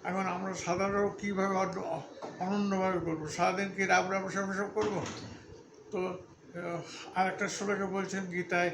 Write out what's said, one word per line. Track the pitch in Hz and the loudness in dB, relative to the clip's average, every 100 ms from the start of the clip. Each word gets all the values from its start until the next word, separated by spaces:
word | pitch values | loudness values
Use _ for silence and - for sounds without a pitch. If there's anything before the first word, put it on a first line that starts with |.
এখন | 180 190 | -2 -2
আমরা | 185 180 190 | 0 -2 -4
সাধারণ | 180 - 180 196 202 202 196 | -4 0 2 2 4 2 0
কীভাবে | 202 190 196 190 | -2 2 2 2
অন-, | 190 175 170 165 - - - - | 2 0 -2 -4 -6 -12 -10 -4
অনন্যভাবে | 185 202 202 190 185 180 | 0 2 4 4 4 2
করবো? | 165 160 151 | 0 -2 -4
সারাদিন | - 185 185 196 196 | 2 2 4 -2 0
কি | 190 | 4
রাম | 185 185 | 6 6
রাম | 190 190 | 0 0
শ্যাম | 190 196 | -2 -2
শ্যাম | 190 208 | -2 -2
করবো? | 214 214 190 131 - - - - - - - - | 0 0 0 -4 -8 -12 -14 -16 -18 -20 -20 -8
তো, | 190 | -4
আহ, | 185 180 - - - 170 175 170 - - - 185 | -2 -4 -12 -20 -14 -10 -6 -6 -6 -12 -6 0
আর | 190 | 0
একটা | 180 202 | 2 -2
শ্লোকে | - 202 196 196 | -2 0 0 0
বলছেন | 190 185 190 185 | -2 -2 -4 -4
গীতায় | 175 170 180 175 | -4 0 2 2